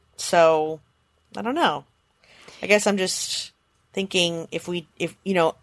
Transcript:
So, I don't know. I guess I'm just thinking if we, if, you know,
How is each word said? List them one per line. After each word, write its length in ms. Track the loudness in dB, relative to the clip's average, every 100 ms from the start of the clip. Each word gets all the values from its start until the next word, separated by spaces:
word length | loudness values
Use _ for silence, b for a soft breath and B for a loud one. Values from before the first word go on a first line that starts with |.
| _ -12
So, 640 | 0 4 6 4 0 -8 _ _ _ _ _ -8
I 40 |
don't 140 | -6 0
know. 300 | 0 0 -8 _ _ _ B B B B
I 60 | 2
guess 180 | 2 2
I'm 100 | 0
just 560 | -2 -4 -6 -8 -10 -16 _ _ _
thinking 540 | -8 -2 0 0 -2 -8
if 160 | -8 -6
we, 200 | -8 -10 -8
if, 180 | -8 -6
you 100 | -2
know, 220 | 2 2 0